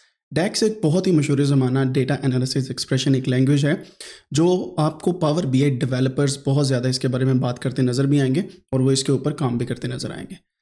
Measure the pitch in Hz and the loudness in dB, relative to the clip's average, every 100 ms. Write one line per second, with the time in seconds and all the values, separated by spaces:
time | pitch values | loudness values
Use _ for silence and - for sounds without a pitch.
0 | _ _ - - 202 - 214 214 156 180 | _ _ -6 -2 -2 0 0 0 0 2
1 | 185 156 143 139 143 143 127 135 131 135 | 2 2 2 2 2 2 2 2 0 0
2 | 127 135 135 127 127 139 127 123 - 131 | 0 0 0 -2 -2 -2 -4 -6 -4 -2
3 | 143 131 127 127 131 143 143 - - - | 2 0 2 2 2 2 2 -2 -6 -20
4 | - - - 139 175 185 - - 151 156 | -20 -20 -6 0 2 2 -2 -2 -2 -2
5 | 185 175 156 156 143 131 143 123 127 127 | -4 0 0 0 2 2 2 0 -2 0
6 | 131 139 143 139 139 139 135 123 127 127 | 0 0 0 0 0 2 2 0 0 -2
7 | 127 127 131 127 123 127 127 131 127 123 | -2 0 2 2 0 -4 -4 0 0 0
8 | 139 143 131 143 - - - 131 131 135 | 2 2 2 0 -4 -10 -6 0 2 2
9 | 135 131 143 135 127 120 117 117 127 127 | 0 0 0 -2 -2 -2 -4 -6 -6 -8
10 | - - - - _ _ | -8 -10 -14 -16 _ _